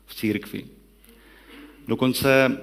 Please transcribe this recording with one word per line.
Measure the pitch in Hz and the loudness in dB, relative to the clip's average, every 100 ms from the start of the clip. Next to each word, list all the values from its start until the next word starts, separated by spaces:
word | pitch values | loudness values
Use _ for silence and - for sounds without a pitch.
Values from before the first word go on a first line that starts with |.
| - | -20
v | |
církvi. | - 110 101 - 98 - - _ _ _ _ - - - - - - - | -6 -4 -4 -6 -12 -14 -20 _ _ _ _ -20 -20 -20 -20 -20 -18 -8
Dokonce, | 117 131 123 139 135 131 139 | -2 -2 0 4 4 4 0